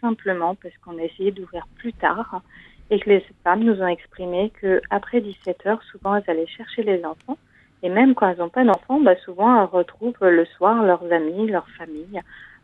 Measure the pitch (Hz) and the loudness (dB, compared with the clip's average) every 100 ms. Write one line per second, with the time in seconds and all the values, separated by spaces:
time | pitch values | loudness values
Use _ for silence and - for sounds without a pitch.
0 | 233 220 196 180 170 196 180 - - 165 | -4 -4 -4 -4 -4 -6 -12 -20 -16 -10
1 | 165 - 196 196 180 175 - - 240 - | -8 -4 -6 -6 -10 -14 -16 -14 -14 -4
2 | 160 185 233 - - - - _ - 202 | -2 -2 -6 -12 -16 -20 -20 _ -4 -2
3 | 208 196 - _ 175 196 226 190 185 175 | 2 2 0 _ 0 2 2 0 -2 -4
4 | - - 180 175 214 - 196 190 - 202 | -8 -12 -6 -4 -4 -4 0 0 0 -6
5 | - 240 208 185 185 175 196 220 - 196 | -2 -4 -4 -8 -10 -6 -4 -6 -8 -10
6 | 196 208 202 160 165 - 226 - 208 180 | -4 -2 -2 -4 -6 -10 -12 -6 -2 -2
7 | 160 160 - 285 _ _ _ _ 180 196 | -4 -10 -12 -12 _ _ _ _ -2 4
8 | 262 247 190 175 170 254 240 175 - 285 | 4 4 2 0 -4 2 2 2 0 2
9 | 240 - - 180 226 240 185 180 175 - | 4 4 0 0 4 4 4 0 -2 -4
10 | 233 - 185 170 170 - 190 233 202 175 | -8 0 2 2 0 0 0 2 2 0
11 | 175 170 156 185 220 180 - - 160 151 | 0 -2 -2 -4 -4 -4 -6 -14 -16 -14
12 | 180 196 - - - - | -14 -14 -16 -20 -20 -16